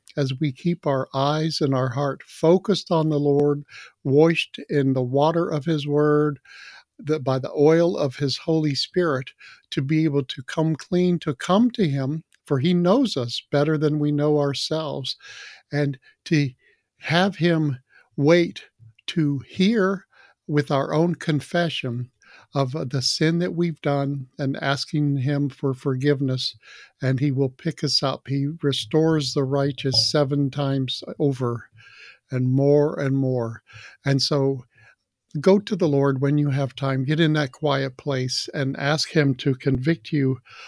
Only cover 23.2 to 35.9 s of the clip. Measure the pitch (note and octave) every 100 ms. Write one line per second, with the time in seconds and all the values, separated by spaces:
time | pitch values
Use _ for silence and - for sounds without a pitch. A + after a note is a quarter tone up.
23.2 | D#3+ E3+ F3+ E3+ F3 D3+ D3+ C#3+ C#3 C#3+
24.2 | C3 - C3+ C3+ C#3 C#3 - D#3+ D3 C#3
25.2 | B2+ D3 C#3+ - C#3 C3 C#3+ C3 C#3+ C#3
26.2 | C3+ B2+ - - - - - _ B2+ C3
27.2 | D3 C3 C3+ C3 E3 D#3 D3+ - C#3+ -
28.2 | - C3+ C#3 E3 C#3+ C3 - D#3 D#3+ D#3+
29.2 | C3+ D3+ C3+ C#3 C#3 C#3 C#3 C3 - D#3
30.2 | C#3 C#3+ C#3+ C#3 C#3 C3+ C3 - - -
31.2 | D3 B2+ B2+ A#2 - - - - - -
32.2 | _ B2+ B2+ C3 C#3 D3 D3 - C#3 C3+
33.2 | C3 B2+ A2+ A2+ _ G#2+ - - - C#3
34.2 | - D3 C3+ C3+ - _ - _ _ _
35.2 | _ D#3 E3 G3+ G3+ F#3 E3+